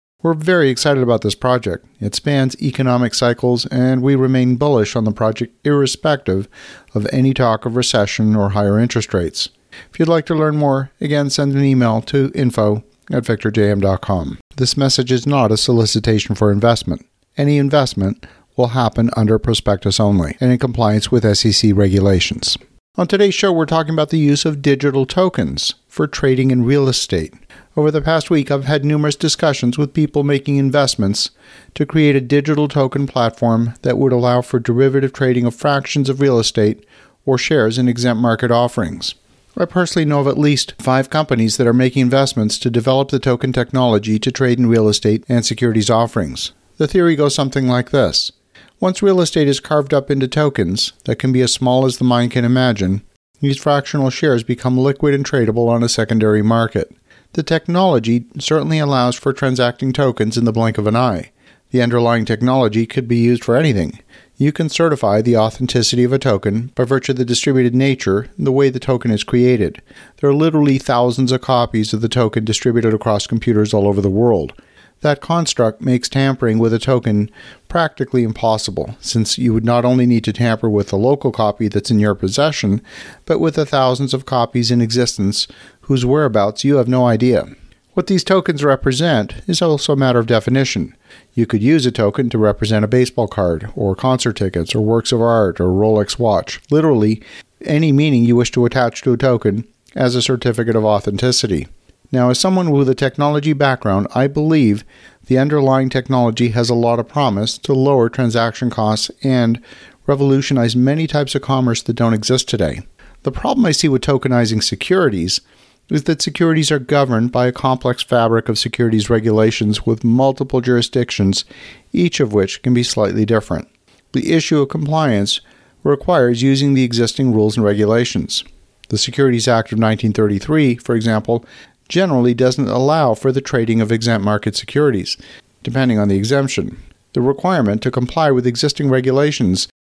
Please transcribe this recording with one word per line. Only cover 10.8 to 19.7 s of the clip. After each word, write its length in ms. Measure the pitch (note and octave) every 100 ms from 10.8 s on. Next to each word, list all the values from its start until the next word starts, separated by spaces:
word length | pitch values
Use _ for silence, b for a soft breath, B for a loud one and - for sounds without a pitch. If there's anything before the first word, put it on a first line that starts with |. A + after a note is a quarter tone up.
| C3+ -
again, 300 | C#3 D3 C#3+
send 240 | D3+ C#3
an 100 | C#3
email 380 | C#3 C3 A#2 A2
to 300 | - C#3 C3+
info 480 | - B2+ A#2 G#2 G#2+ - _ -
at 140 | C3 A#2
victor 240 | G#2+ A2
j 200 | G#2+ G#2
m 100 | G2+
dot 200 | G2 F#2+
com. 380 | - F#2 F2+ - _ -
This 220 | B2+ -
message 340 | C3+ - B2
is 140 | B2+ C#3+
not 260 | C#3+ A2
a 60 | G#2+
solicitation 760 | - A#2 A2 A2 A#2 G#2+ -
for 160 | G#2 G#2
investment. 540 | G2+ A#2 A#2 - - _ _ _ -
Any 220 | C#3+ D3
investment 640 | C#3 D3 C3 - F#2+ - - B B -
will 120 | A#2+
happen 420 | B2+ A#2 - A#2 A#2
under 200 | G#2+ A2
prospectus 600 | - A2 -